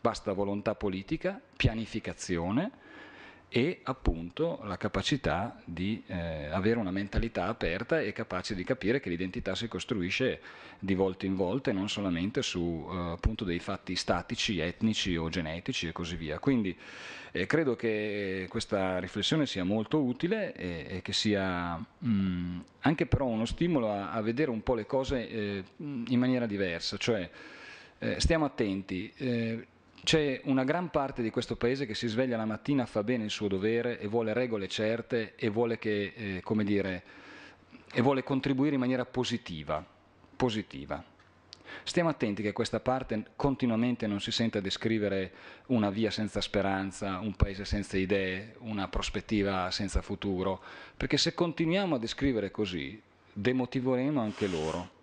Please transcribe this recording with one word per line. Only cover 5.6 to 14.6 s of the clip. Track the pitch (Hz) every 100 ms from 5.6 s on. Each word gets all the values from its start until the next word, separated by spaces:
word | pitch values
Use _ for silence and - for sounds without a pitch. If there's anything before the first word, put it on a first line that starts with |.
| -
di, | 85 95 107 -
eh, | 90 85 78 71
avere | 90 98 117
una | 98
mentalità | 92 101 - 113 107 90
aperta | 113 85 87 113 160
e | 139
capace | - - 92 -
di | 101
capire | 92 131 95 131
che | 101
l'identità | 85 92 107 -
si | 95 113
costruisce | 92 - 107 87 101 131 78 - - - -
di | 98
volta | 95 95 92 98
in | 95
volta | 92 117 135
e |
non | 101 101
solamente | - 98 85 92 131
su, | 123 90 85 82 76
eh, | 92 87
appunto | 85 - 110
dei | 101 87
fatti | - 95 -
statici, | 90 - 90 85 123 -
etnici | 98